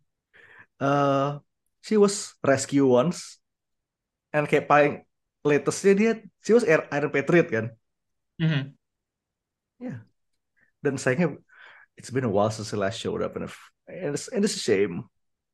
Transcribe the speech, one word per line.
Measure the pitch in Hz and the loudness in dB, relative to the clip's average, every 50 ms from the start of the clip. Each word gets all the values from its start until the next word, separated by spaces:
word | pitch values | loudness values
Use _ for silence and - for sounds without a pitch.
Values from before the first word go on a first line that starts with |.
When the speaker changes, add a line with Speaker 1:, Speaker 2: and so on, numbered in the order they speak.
| _ _ _ _ _ _ _ - - - - - - _ _ - | _ _ _ _ _ _ _ -20 -20 -20 -20 -20 -20 _ _ -6
Speaker 1:
eh, | 131 139 143 143 143 139 139 139 139 143 147 143 _ _ _ _ _ _ _ _ | -2 0 0 2 2 0 0 0 -2 -2 -4 -8 _ _ _ _ _ _ _ _
she | - - 214 | -6 0 4
was | 208 202 202 202 - - - - - | 4 4 4 2 -4 -10 -14 -14 -4
rescue | - 139 135 127 - - 139 139 139 | 2 2 2 2 0 0 2 2 4
once. | 131 123 120 135 175 170 - - - - _ _ _ _ _ _ _ _ _ _ _ _ _ _ _ _ _ _ _ - | 6 6 4 4 2 -2 -6 -12 -20 -20 _ _ _ _ _ _ _ _ _ _ _ _ _ _ _ _ _ _ _ -4
And | 151 147 - | -4 0 2
kayak | 151 139 - | 0 0 2
paling | - 143 147 143 147 - - _ _ _ _ _ _ _ _ - | 4 4 6 6 4 0 -6 _ _ _ _ _ _ _ _ 0
latestnya | 147 147 139 - 151 - - - 196 196 | 0 0 2 0 -2 -4 0 2 2 4
dia, | 196 220 226 226 220 - - _ _ | 4 2 0 0 -4 -8 -20 _ _
she | - - 220 | 0 2 2
was | 240 220 | 4 4
Air-, | 160 156 151 - - | 4 2 2 0 -2
Iron | 143 143 147 143 | -4 -4 -4 -2
Patriot | 139 139 139 - 170 170 - - | -2 -2 0 4 4 4 4 2
kan? | 110 110 113 120 - _ _ _ _ _ _ _ _ _ _ _ _ - | -2 -4 -4 -6 -12 _ _ _ _ _ _ _ _ _ _ _ _ -4
Speaker 2:
Mm-hmm. | 160 160 156 131 131 139 - _ _ _ _ _ _ _ _ _ _ _ _ _ _ _ _ _ _ _ _ _ | -2 -2 -2 -2 -6 -8 -16 _ _ _ _ _ _ _ _ _ _ _ _ _ _ _ _ _ _ _ _ _
Speaker 1:
Yeah. | 240 254 139 110 - _ _ _ _ _ _ _ _ _ _ _ _ _ _ _ - | -12 -12 -12 -14 -16 _ _ _ _ _ _ _ _ _ _ _ _ _ _ _ -6
Dan | 143 135 131 | -6 -6 -2
sayangnya, | - 131 131 160 175 160 - - _ _ _ - - - - - - _ _ | -2 -2 0 0 -2 -2 -2 -8 _ _ _ -20 -20 -20 -20 -20 -20 _ _
it's | - - - | -20 -16 -8
been | 113 135 131 | -6 -4 -4
a | 110 | 0
while | 92 101 104 110 | 0 2 0 0
since | 110 - 104 - | -2 -6 -8 -8
the | 110 104 | -6 -4
last | 98 95 98 - | -4 -4 -6 -6
show | - 95 87 90 | -8 -6 -6 -6
up, | 92 90 - | -6 -8 -8
and | 92 87 85 | -10 -12 -12
if-, | - - - _ _ _ _ - | -14 -18 -20 _ _ _ _ -18
and | - 175 185 147 143 | -14 -10 -8 -8 -8
it's, | - - - | -8 -10 -6
and | - 196 202 | -4 -2 -2
it's | 202 - | -2 -4
a | - | -4
shame. | - - 101 95 104 95 85 - - _ _ _ _ _ _ _ _ _ | -2 0 2 2 2 0 -2 -10 -12 _ _ _ _ _ _ _ _ _